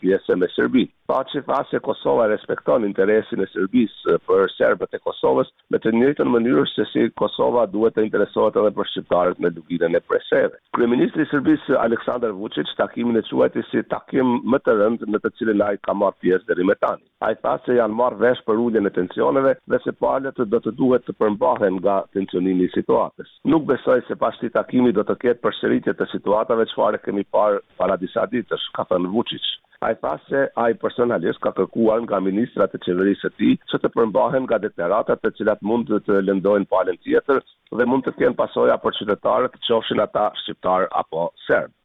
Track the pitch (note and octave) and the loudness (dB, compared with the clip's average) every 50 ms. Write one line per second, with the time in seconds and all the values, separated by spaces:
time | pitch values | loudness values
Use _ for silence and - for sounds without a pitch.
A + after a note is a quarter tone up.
0 | - F2+ F#2+ F#2 - - - F2+ F2+ F2 - - B2 B2 B2 B2+ G2 - _ _ | 2 2 2 2 2 0 0 0 0 -2 0 -2 -2 2 2 2 0 0 _ _
1 | _ - C3+ C3 C3+ - - D3 A#2+ B2+ C3 C#3 C#3+ - - B2+ - C3+ A#2 - | _ -4 -2 -2 -2 -4 -6 -8 -4 -2 -2 -2 -2 -2 -4 -4 -4 -4 -6 -4
2 | - C#3+ C#3 C3 A#2 G#2+ G#2+ G2 - - - - - - D3+ C3 A2 G2+ G2 - | -2 0 2 2 2 2 0 0 -2 -6 -8 -4 0 0 0 2 0 0 0 2
3 | F#2+ G2+ G#2+ A2 G#2 - - G2+ F#2+ - - F2+ F#2+ G2 - B2 A#2 - - - | 2 4 4 2 2 0 -4 -4 -4 -4 -2 -4 -2 2 2 2 2 2 -2 -4
4 | - - E2+ E2 - - F#2 F#2+ G2 F#2 - - B2 A#2 A2 F2+ F#2+ - - G2+ | -2 0 0 0 2 2 2 4 4 2 0 0 0 2 2 0 -2 -6 -8 -8
5 | - E2+ E2+ - - C#3 C3 C3 B2+ - _ _ _ _ - A2+ - A2+ A2 A#2 | -8 -8 -6 -2 0 0 2 2 0 -2 _ _ _ _ -4 -2 0 0 2 4
6 | A#2+ C#3 D3+ - - C3+ B2 A#2 A2+ A#2+ C#3 D3 C#3 B2+ - - A2 - - C3 | 4 2 2 2 0 2 2 2 2 2 2 2 2 0 -2 -4 -4 -2 0 0
7 | A#2+ A2+ - - - G2+ - - B2+ B2+ A#2+ A#2+ A#2 G2+ F#2 G#2 A2 A2+ - - | 0 0 0 -2 -4 -4 -2 -2 0 0 2 2 0 0 0 0 0 2 2 0
8 | G#2+ G#2+ - G#2+ G2+ - - A2 A2 G#2+ - A2 G#2+ G#2 G2 G2+ G2 - - F#2+ | 0 0 0 0 -2 0 0 2 2 2 2 2 2 2 0 -2 -4 -6 -6 -8
9 | E2+ - F#2 F2 F2 F2+ F2+ - F2 F2 E2+ E2 D#2+ D#2 F2 E2 E2+ E2+ E2+ E2+ | -4 -2 0 2 2 0 0 0 -2 -2 -2 -4 -8 -8 -4 -2 0 0 0 0
10 | - - - - - - - C#3 B2 - - - _ _ - - A#2+ A#2 A#2+ C3 | 0 0 -2 -2 0 0 0 0 0 0 -4 -8 _ _ -2 0 2 2 2 2
11 | E3 A#3 - E3 D3+ - - D3 C3 D#3 D#3 D3 - - C#3 B2 A2+ A#2 A#2 A2+ | 2 0 0 -2 -2 -2 -2 0 2 2 2 2 2 0 0 0 2 0 0 -2
12 | - - B2 B2 A#2+ A2+ G2+ F#2 G#2 G#2+ - - D2 - - - G#2+ G2 - - | -2 -4 -4 -2 -4 -4 -4 -6 -8 -8 -6 -6 -6 -6 -4 -4 -4 -4 -2 -4
13 | A#2+ A#2+ A#2 A2 G2+ - - - - B2+ - - A2 - - A#2+ - - - A2+ | -2 0 0 0 0 0 0 0 0 0 0 -2 -6 -4 -4 -4 -2 -2 -6 -8
14 | - - - C#3 B2+ B2+ A#2+ A#2+ - G#2 B2 C#3 - B2+ A#2 G#2+ G2+ A2 A#2 - | -6 -4 -2 0 2 2 0 0 0 0 0 0 2 2 2 4 2 2 0 -2
15 | A2+ G#2+ G#2 G#2 - A2 - - A#2 A2 G#2+ G2+ G#2 G#2 G#2 G2 - - F#2+ G2 | -2 -4 -2 -2 -2 -4 -4 -2 -2 0 2 2 2 0 -2 -4 -4 -4 -2 0
16 | G2+ F#2+ - _ - F#2 F#2 F#2 - - E2+ E2 F2+ F#2+ G2 - - - G2 - | 0 -2 -2 _ 0 0 0 0 0 -2 -2 0 2 0 0 0 0 -2 -4 -6
17 | _ _ _ _ - G#2+ A2+ - - B2+ C3 B2+ - - B2+ A#2+ A#2 G#2+ G#2+ A2+ | _ _ _ _ -4 -4 -4 -4 -4 -4 -4 -4 -2 0 0 2 2 0 0 0
18 | B2 B2 A2+ G2+ A#2 B2 B2+ - - - G#2+ A2 A#2+ A#2+ A2 A2 G2+ G2 - - | -2 -2 0 0 2 2 2 0 0 -2 0 0 0 2 2 2 0 0 0 -2
19 | F2+ F2+ - - A#2+ C#3+ D3 C3+ C3+ C3+ B2+ - _ - - B2+ - - B2+ - | -4 -4 -2 -2 0 0 2 2 2 2 0 -2 _ -2 -4 -2 -2 -4 -6 -4
20 | - C3 B2+ C3+ C3+ C3+ C3 - B2 G2+ G#2+ A#2 - A2 A2 C3 C3+ B2+ B2+ A#2+ | -2 -2 -2 -2 -4 -6 -4 -4 -2 0 0 0 -2 -2 -4 0 2 2 2 2
21 | - - - - A2 G#2+ G#2 G#2 C#3 C#3+ B2+ G#2 G#2 G2 F#2 F#2+ E2+ G2 G2 F#2+ | 0 -4 -4 -2 0 0 0 0 0 0 0 2 0 0 0 0 0 0 0 0
22 | - - - G2 G2 - - F#2+ F2+ F#2 F#2+ F2+ F2+ E2+ - - - - C3 A#2 | -2 -2 -4 -4 -4 -2 -2 -2 0 0 2 2 0 0 0 -2 -2 0 0 0
23 | G2+ D#2 - - - - _ _ - C3 D3 D#3+ C#3+ A#2+ C3+ - - B2 C3 B2 | 0 -2 -6 -12 -18 -20 _ _ 0 0 2 2 2 0 -2 0 2 2 2 2
24 | A#2 - G#2 - C3 A2+ A2 - - A#2 - A2+ G2+ - - B2+ B2 B2 G2+ G#2 | 2 -2 -4 -2 -2 -2 -2 -4 -8 -4 -2 -2 -2 0 2 2 4 4 4 2
25 | G2+ - G#2 - - A#2+ A#2+ - - A2 - - - A2+ A#2+ - - A#2 G2 - | 0 0 -2 0 0 0 0 0 -2 -4 -4 -2 -2 0 0 0 0 -2 -4 -2
26 | - - - F#2+ - A2 G2+ G#2+ A2+ - A#2+ A2+ A2+ A2 - - A2 G#2+ G#2+ G#2 | -4 -6 -6 -4 -2 0 0 2 2 0 0 0 0 0 0 0 0 0 0 -2
27 | - G#2+ G2+ G2+ G2 - - G#2 G#2 G#2+ G2+ G2 - _ _ - F#2 F#2 A2+ F2 | -4 -4 -4 -4 -4 -2 0 2 2 2 2 0 -4 _ _ -2 0 0 0 -2
28 | F#2+ F2+ - A2+ A2 G2 A2+ B2 A2 - - D2+ - - - - G#2 - - F2+ | -4 -4 -4 -4 -4 -2 -2 -6 -4 -4 -6 -8 -8 -8 -8 -8 -4 -2 -2 -2
29 | F2+ F2+ F#2+ A#2 A2 - - - - - - - _ _ _ _ - A2+ A2+ - | -2 0 0 -2 -2 -2 -6 -8 -6 -8 -8 -8 _ _ _ _ -4 -4 -4 -4
30 | - C#3 D3+ - - - C#3+ C#3 C#3 C#3 - - A#2 A#2+ A2+ - - G#2+ - - | -4 -6 -6 -8 -8 -4 -2 -2 -2 -2 -2 0 0 0 0 -2 -4 -6 -2 0
31 | A#2+ A#2+ A2+ F#2 E2 G#2 B2 - - - - - F#2+ F2+ - A2+ A2+ A2 G#2+ A#2 | 0 0 0 0 0 -2 -4 -2 -4 -4 -2 -2 -2 -2 0 0 2 2 2 2
32 | A#2 G#2 G#2 F#2+ F#2 F#2+ F#2+ G#2 B2 C3 - - G2 F#2+ - - - - F2+ F2+ | 0 -2 -2 -2 0 0 0 0 -2 -2 0 0 0 0 -2 -4 -4 -4 0 2
33 | F#2+ G2+ G2 - - - - - G#2 B2 B2+ - - - - - - B2+ - - | 2 2 0 0 -2 -6 -4 0 2 2 2 0 -2 -4 -4 -2 -2 -2 0 0
34 | A#2 A2+ F2+ A2+ A2 A#2 C3+ C3+ C3 A2+ A#2 G#2+ F#2+ G#2 - - E2+ F2 G2 A2+ | 0 2 2 0 0 0 0 -2 -2 0 -2 -2 -2 -4 -6 -4 -2 0 0 0
35 | B2 - C3 - - A2 - - G#2 G#2+ G#2 G#2 - G2+ A2+ A#2+ A2+ G#2 G#2+ G2+ | 0 0 -2 -2 -2 -4 -4 -2 0 0 0 0 -2 -2 -2 -2 -2 -2 -2 -2
36 | - - G2+ G2 G2 F#2+ G2 F#2+ E2+ G2+ G#2 G2+ G2 - - F#2 F2+ F#2 F2+ - | 0 0 0 2 2 2 0 0 2 2 2 2 2 0 0 0 0 0 -2 -4
37 | _ - C#3+ A#3 - - C#3 C3+ - _ _ _ _ _ - G#2+ A#2+ A#2 B2+ C3 | _ 0 0 0 2 2 0 0 -2 _ _ _ _ _ -4 -2 0 0 0 0
38 | C3 - - - C#3+ C#3 A#2+ - A#2+ A2 - A#2+ A#2+ B2 - - - A2+ G#2+ - | -2 -4 -4 0 0 0 0 0 -2 -4 -2 0 2 2 2 2 0 -4 -4 -4
39 | G#2+ G#2 G2+ F#2+ - A2+ G#2+ A2+ B2+ B2 - - - - A#2+ A2+ - - A#2+ A2+ | -4 -4 -4 -2 0 0 0 0 0 -2 -6 -8 -4 -2 -2 -2 -2 -2 -2 -2
40 | G#2 G2 - - G#2 G2+ - - - - - - - F2+ F#2 F#2 F#2 E2+ - - | -2 -2 0 -2 -2 -2 -2 -6 -10 -12 -14 -6 -2 0 0 0 0 0 -2 -4
41 | D#2+ - - D#2+ E2+ E2 - - - - C#3 G#2+ C#2 A#1+ - _ | -4 -4 -4 -4 -4 -6 -6 -8 -4 -2 -2 -2 -2 -4 -10 _